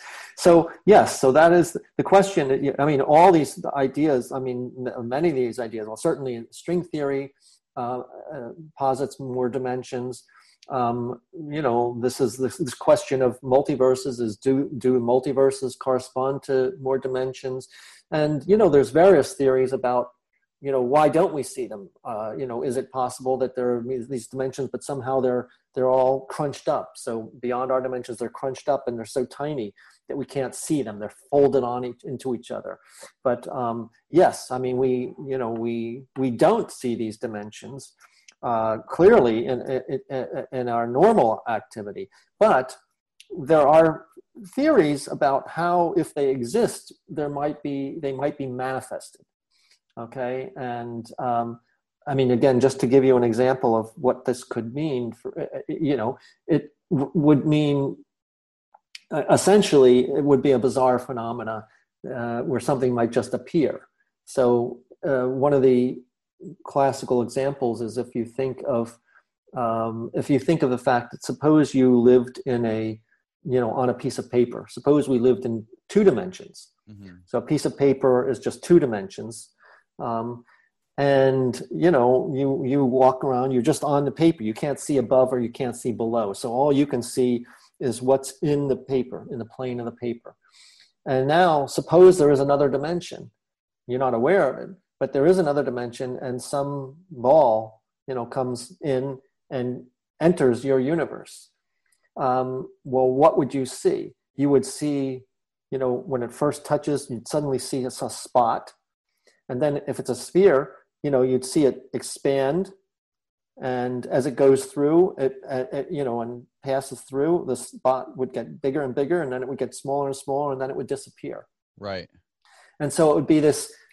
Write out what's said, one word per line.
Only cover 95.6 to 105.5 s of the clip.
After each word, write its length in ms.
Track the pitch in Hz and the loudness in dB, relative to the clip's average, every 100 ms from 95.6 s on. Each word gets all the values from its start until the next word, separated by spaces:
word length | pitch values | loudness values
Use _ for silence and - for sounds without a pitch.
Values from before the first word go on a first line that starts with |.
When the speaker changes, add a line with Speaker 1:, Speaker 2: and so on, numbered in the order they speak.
Speaker 1:
dimension, 540 | 135 123 120 117 127 127 | -2 -4 -8 -8 -10 -8
and 200 | 131 123 | -8 -8
some 540 | - 143 143 143 135 151 - | -6 -6 -4 -6 -10 -16 -20
ball, 720 | 139 123 160 131 110 110 _ _ _ - | -4 4 6 6 2 -2 _ _ _ -10
you 80 | 131 | -8
know, 100 | 120 | -6
comes 500 | 139 127 120 - 185 | -6 -6 -6 -12 -10
in 380 | 156 131 135 131 _ _ - | -4 -2 -4 -10 _ _ -10
and 320 | 131 123 123 - _ _ - | -6 -6 -8 -14 _ _ 0
enters 460 | 160 180 131 113 127 | 2 4 2 2 0
your 140 | 131 | 0
universe. 720 | 127 165 123 - - - _ _ _ _ _ _ _ - | 0 -2 -4 -8 -18 -20 _ _ _ _ _ _ _ -4
Um, 520 | 135 131 127 131 127 _ - | -2 0 -2 -6 -10 _ -4
well, 220 | 127 127 | 0 2
what 300 | 131 160 - | 6 4 4
would 160 | 127 | -2
you 120 | 139 127 | -2 -6
see? 480 | - 185 151 - _ _ - | -2 -2 -2 -6 _ _ -2
You 140 | 143 | 2
would 160 | 139 131 | 2 2
see, 580 | - 151 143 135 127 _ _ _ | -6 -4 -4 -4 -8 _ _ _